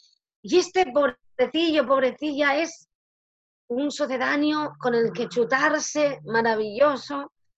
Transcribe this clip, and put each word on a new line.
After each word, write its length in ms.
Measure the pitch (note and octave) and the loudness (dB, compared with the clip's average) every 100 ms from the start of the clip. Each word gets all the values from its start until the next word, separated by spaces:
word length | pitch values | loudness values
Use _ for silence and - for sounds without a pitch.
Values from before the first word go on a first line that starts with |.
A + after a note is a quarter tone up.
| _ _ _ _ | _ _ _ _
Y 160 | G3+ E4+ | 0 2
este 280 | F4 F#4 F4 | 2 2 2
pobrecillo, 960 | C4 C#4 - _ - B3 D#4 E4+ D4+ A#3+ | 2 0 -2 _ -2 0 0 2 2 2
pobrecilla 680 | C4+ C4 A#3+ D4+ C#4 C#4+ C#4+ | 2 2 0 -4 0 0 2
es 320 | E4 - _ _ _ _ _ _ _ _ - | -2 -6 _ _ _ _ _ _ _ _ -8
un 220 | A#3+ D4 | -4 -4
sucedáneo 800 | - C#4+ B3+ C4 C#4+ D4+ D4+ D4 - | -2 -4 -2 -2 0 0 0 -4 -4
con 140 | B3+ | -2
el 180 | A#3 A3+ | 0 0
que 160 | - A#3+ | -2 -4
chutarse, 920 | B3 A3+ C4 D4+ D4+ - D4+ C#4+ B3+ | -2 0 2 2 0 -2 0 0 -2
maravilloso, 1080 | D#3 A3+ A#3 A3 G#3+ G#3 D4 C4 - C#4+ C#4+ _ _ | -4 0 0 0 -2 2 2 0 -6 -10 -10 _ _